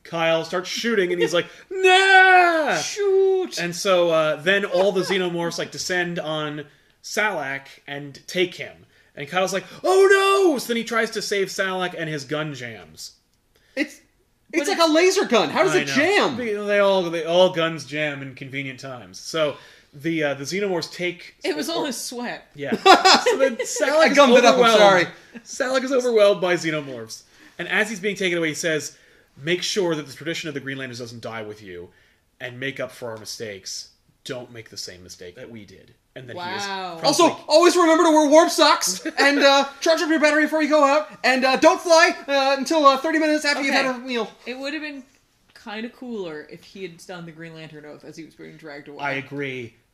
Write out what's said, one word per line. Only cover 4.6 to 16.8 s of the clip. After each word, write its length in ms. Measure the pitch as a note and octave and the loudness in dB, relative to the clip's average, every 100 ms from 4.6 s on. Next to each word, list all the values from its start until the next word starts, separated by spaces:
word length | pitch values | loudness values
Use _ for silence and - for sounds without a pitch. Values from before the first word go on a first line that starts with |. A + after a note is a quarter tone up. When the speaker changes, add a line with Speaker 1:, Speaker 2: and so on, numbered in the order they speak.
Speaker 1:
all 280 | G3 F3+ G3 | 2 2 2
the 100 | F#3+ | 0
Xenomorphs, 560 | F#3 F#3+ F3+ E3+ E3+ D#3+ | -2 -2 -2 -4 -6 -6
like, 120 | D#3 | -10
descend 480 | C#3 - F3+ F3 E3+ | -8 -6 -4 -4 -6
on 460 | D#3 D#3 D3+ D3+ C#3+ _ _ _ | -6 -6 -6 -10 -14 _ _ _
Salak 680 | - - G#3+ F3 C3+ C3+ - - - | -10 -4 -4 -4 -8 -10 -14 -20 -14
and 380 | C#3+ C#3+ C3+ - | -14 -14 -18 -10
take 280 | F3+ F3+ | -4 -4
him. 320 | - A#2 E2+ - _ _ - | -4 -16 -18 -20 _ _ -16
And 120 | C#3+ | -6
Kyle's 240 | F3 F#3+ | -4 -2
like, 120 | F#3 - - | -4 -8 -6
"Oh 640 | F4 F#4+ F#4+ G4 G4 G4 F#4+ | 0 4 6 6 4 4 2
no!" 60 | C4 | 0
So 100 | - | -2
then 80 | A#3 | -4
he 80 | |
tries 260 | A3+ A#3 A3 | -2 -2 -2
to 120 | G#3+ | -4
save 280 | - G3+ F#3 | -6 -4 -4
Salak, 440 | - F#3+ F#3 F3+ F3 | -4 -4 -4 -6 -6
and 100 | D#3 | -8
his 160 | D3+ | -8
gun 300 | B2+ D3+ D#3 | -6 -6 -6
jams. 600 | C3+ A#2+ G#2+ D#2+ D#2 - _ _ _ _ _ _ - | -10 -14 -16 -20 -20 -20 _ _ _ _ _ _ -6
Speaker 3:
It's, 240 | D4 - _ _ _ _ _ | -6 -8 _ _ _ _ _
Speaker 2:
But 100 | G#3+ | -6
Speaker 3:
it's 80 | D4 | -4
like 100 | E4+ | 0
Speaker 2:
it's 100 | E4 | 2
Speaker 3:
a 40 | |
laser 320 | D#4 F#4 F#4 A#3 | 4 4 2 2
gun. 240 | A3+ D#3 | 2 2
How 120 | B3+ | 0
does 100 | F#4 | 2
Speaker 1:
I 60 | - | 2
Speaker 3:
it 80 | C#3 | 0
Speaker 1:
know. 60 | |
Speaker 3:
jam? 420 | F3+ E4 G4+ B3 B3 | 0 2 2 2 -2
Speaker 1:
They, 180 | A#3 | -6
they 240 | G#3 G3+ | -6 -2
all, 240 | G3+ | 2